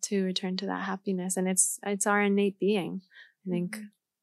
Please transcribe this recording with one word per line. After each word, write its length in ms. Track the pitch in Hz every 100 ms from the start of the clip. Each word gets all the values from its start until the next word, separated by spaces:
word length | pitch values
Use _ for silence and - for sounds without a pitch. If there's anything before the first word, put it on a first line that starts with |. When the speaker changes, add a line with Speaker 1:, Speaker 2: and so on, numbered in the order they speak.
Speaker 1:
to 200 | - 202
return 340 | 185 185 190 185
to 80 | 196
that 180 | 180
happiness. 520 | 190 190 - 185 180 190
And 120 | 185
it's, 320 | 190 - -
it's 220 | 202 202 214
our 160 | 202
innate 380 | 208 202 202 196
being. 400 | 185 208 165 185 - - - _
I 60 | 190
think 260 | 175 175 214
Speaker 2:
Mm-hmm. 100 | 208 _ _ _